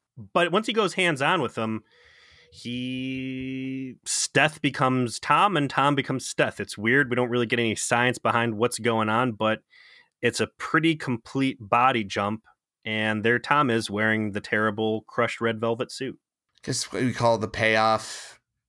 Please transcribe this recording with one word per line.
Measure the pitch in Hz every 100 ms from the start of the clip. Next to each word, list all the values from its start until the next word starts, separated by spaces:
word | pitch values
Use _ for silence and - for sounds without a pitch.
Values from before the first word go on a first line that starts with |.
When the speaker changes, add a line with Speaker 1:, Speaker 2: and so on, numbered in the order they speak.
| _ - 101
Speaker 1:
But | 180 170
once | 180 220
he |
goes | 226 196
hands-on | - 180 139 143 180
with | 120
them, | - 113 110 - _ _ _ - - _
he, | - 113 123 127 127 131 131 131 131 131 131 131 131 131 120
Steth | - - - 139 151 151
becomes | 147 - 131 131 120 -
Tom | - 147 202 170
and | 139
Tom | - 139
becomes | 139 131 135 -
Steth. | - 135 -
It's | 101 -
weird. | 107 131 135
We | 123
don't | 123
really | 123 117
get | 120
any | 117 107
science | - 120 123 123
behind | 113 117 117 107
what's | 120 -
going | 113 113 107
on, | 110 127
but | 107 110 110 - _ - - _ _
it's | 120 -
a | 110
pretty | - - 160 160 156
complete | - 120 - 135 135 -
body | 104 117 127 123
jump. | 98 107 101 110 - _ _ _
And | - 110 110 107
there | 113 120
Tom | - 143 143
is | 117 110
wearing | 101 110 110 107
the | 101
terrible | - 110 110 107 110 110 -
crushed | - 117 -
red | 117 110
velvet | 113 117 127
suit. | - 135 - _ _ _ _
Speaker 2:
Guess | - 131 -
what | -
we | 127
call | 107 120 113
the | 104
payoff | - 110 110 110 110 - - - - _ _